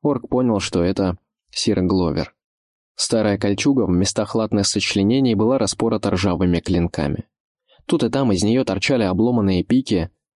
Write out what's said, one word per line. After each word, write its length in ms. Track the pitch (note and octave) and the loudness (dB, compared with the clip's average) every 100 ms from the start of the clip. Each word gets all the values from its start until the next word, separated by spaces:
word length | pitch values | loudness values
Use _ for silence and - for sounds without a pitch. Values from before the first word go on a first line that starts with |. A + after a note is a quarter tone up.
орк 260 | D3 C3+ - | -2 -2 -2
понял, 320 | B2+ B2 G2+ | 0 0 0
что 220 | - F2+ | 0 0
это 360 | F2 G2 F#2+ F2 _ _ _ | 0 0 -2 -4 _ _ _
сир 320 | - A#2 F#2 | -6 -2 0
Гловер. 520 | F2+ F#2+ E2+ D2+ - _ _ _ _ _ _ | 2 2 0 -2 -6 _ _ _ _ _ _
Старая 420 | - - A2+ G#2 G2 | -8 -2 0 0 0
кольчуга 460 | G2+ G2+ C#3+ C3+ | 0 0 0 2
в 80 | F#2 | 2
местах 440 | F2+ G2 - G#2 | 0 0 -2 -4
латных 320 | A2+ G#2+ G#2 G2 | -2 -2 -2 0
сочленений 680 | G2+ - G2+ G2+ C3+ C3 | -2 -2 0 2 2 2
была 240 | G#2 A2+ C3 | 2 2 0
распорота 520 | G2+ - A#2 G#2+ G2+ | -2 -2 -2 0 -2
ржавыми 500 | F#2 F#2+ F2 F2+ E2+ | 0 0 0 0 0
клинками. 680 | - F2 E2+ - C#2+ D#2 - _ _ _ _ _ | 0 -2 -2 -2 -4 -4 -10 _ _ _ _ _
Тут 180 | - E3 | -4 -2
и 60 | A#2+ | 0
там 240 | C3+ B2+ | 0 0
из 100 | F2+ | 2
неё 220 | G#2 B2+ | 2 0
торчали 380 | B2 G2 - B2+ | 0 -2 0 0
обломанные 600 | G2 F#2 A#2 A#2 G2 F2+ | 0 2 2 2 2 0
пики 480 | - B2+ - F#2 E2 _ _ | 2 0 0 -2 -2 _ _